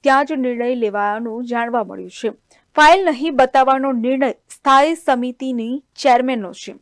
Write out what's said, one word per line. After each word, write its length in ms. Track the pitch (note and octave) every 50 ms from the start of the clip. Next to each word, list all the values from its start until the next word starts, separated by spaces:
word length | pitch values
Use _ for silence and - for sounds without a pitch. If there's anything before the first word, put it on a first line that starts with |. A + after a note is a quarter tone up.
| _
ત્યાં 220 | C#4 C4+ C#4 C#4+
જ 120 | C#4 D#4
નિર્ણય 380 | C4+ B3+ B3+ B3 A#3 A#3+ A#3+ B3+
લેવાયાનું 680 | B3 A#3 G#3 G3+ G#3 G3+ G#3 G#3 A3 A#3 A#3 A3 A#3+ B3
જાણવા 380 | A#3 A#3+ A#3 A#3 A#3 A#3 A#3+ G#3
મળ્યું 340 | F#3 G3 F#3+ F#3 F3+ -
છે. 400 | - - A3 G#3+ _ _ _ _ _ _ _ _
ફાઇલ 280 | D4+ D4+ D4+ E4+ G4 F#4+
નહીં 320 | E4+ D4 A#3+ C#4+ E4 C#4+
બતાવવાનો 560 | B3+ C4 C4 - C4+ C4 C4 C4+ C4+ C4+ C4+ C4 A#3
નિર્ણય 300 | A3 B3 C4+ C4 C#4 B3+ - _ _ _ -
સ્થાયી 440 | _ _ C#4 C4+ C4+ C#4+ D#4 E4 E4 -
સમિતિની 720 | - C4 B3 A#3+ B3+ B3 _ C4+ C4 B3+ A#3 A3 A#3 B3+ C#4+ _ _ _ -
ચેરમેનનો 500 | - C#4 A#3+ A#3+ B3+ B3+ B3+ A#3 G3+ F3+
છે. 240 | G3 - - - - -